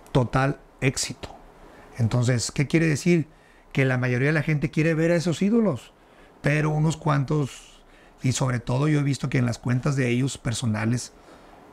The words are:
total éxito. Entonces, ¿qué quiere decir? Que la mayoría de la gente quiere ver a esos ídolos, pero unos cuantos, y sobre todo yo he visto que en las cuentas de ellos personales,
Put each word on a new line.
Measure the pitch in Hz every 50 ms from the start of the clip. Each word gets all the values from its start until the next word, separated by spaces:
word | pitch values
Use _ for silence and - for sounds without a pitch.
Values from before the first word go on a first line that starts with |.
| - -
total | - 139 123 113 - 135 131 139 143 - - - - -
éxito. | - 135 - - - - - - - - - - - - - - - - - - - - -
Entonces, | - 117 107 - 123 120 127 131 117 - -
¿qué | - - 147
quiere | 123 - 165 160
decir? | 160 151 131 - 180 175 170 143 - - - - - - - - - -
Que | 147 135
la | 131 127
mayoría | 123 123 127 123 123 131 143
de | 160
la | 160 135
gente | - 156 147 131 -
quiere | - 160 151 165 165
ver | 151 165 170
a | 175
esos | 170 147 180 156 -
ídolos, | 190 202 226 233 220 196 143 113 - - - _ - - - - - - - -
pero | - 143 147 151 151 151
unos | 151 151 151 165 151
cuantos, | - - 156 147 139 139 123 151 151 143 123 - - - - - - - - - - - - - - -
y | 131
sobre | 120 - 135 131 127 117
todo | - - 127 131 143
yo | 156 151 147
he | 143
visto | 143 135 - - 131
que | 120
en | 135 123
las | 120 113 -
cuentas | - - 123 127 120 156 139
de | 135 131 120
ellos | 120 123 131 135 -
personales, | - - - 117 - - 117 107 107 107 113 120 123 - - - - - - - - - - - - - -